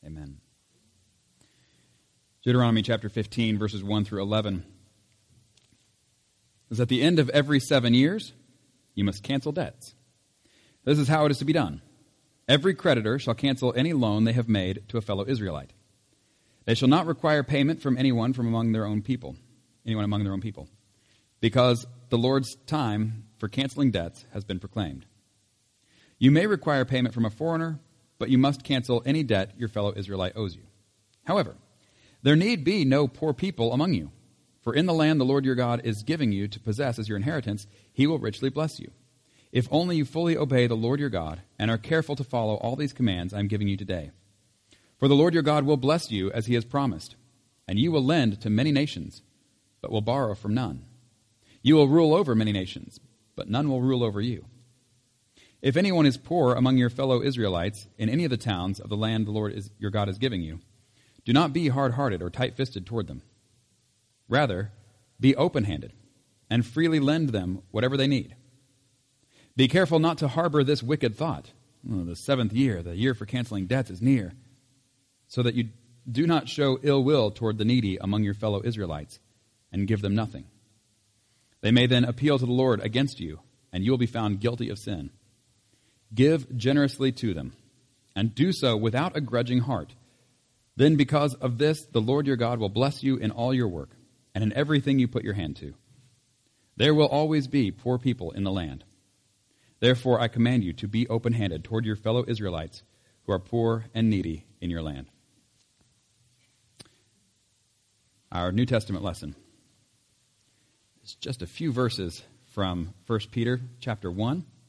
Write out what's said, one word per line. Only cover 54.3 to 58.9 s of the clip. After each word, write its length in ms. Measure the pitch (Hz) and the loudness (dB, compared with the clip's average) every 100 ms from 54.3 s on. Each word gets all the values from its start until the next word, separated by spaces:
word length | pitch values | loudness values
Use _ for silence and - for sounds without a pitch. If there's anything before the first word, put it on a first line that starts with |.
| 117 - - _ _ _ _ _ _ _ _ _ _ | -6 -10 -20 _ _ _ _ _ _ _ _ _ _
If 160 | 135 135 | -2 2
anyone 280 | 196 180 147 | 2 4 4
is 120 | 120 | 2
poor 360 | - 175 131 | -2 2 2
among 240 | 123 127 131 | 4 4 4
your 140 | 123 | 2
fellow 320 | 123 135 123 | 0 0 2
Israelites 640 | 139 123 107 87 90 104 - _ | 0 0 0 0 -2 -6 -18 _
in 100 | 110 | -2
any 160 | 135 | 0
of 60 | 165 | 0
the 80 | 120 | -2
towns 420 | 120 92 92 98 | -2 -2 -2 -6
of 100 | |
the 80 | - | -6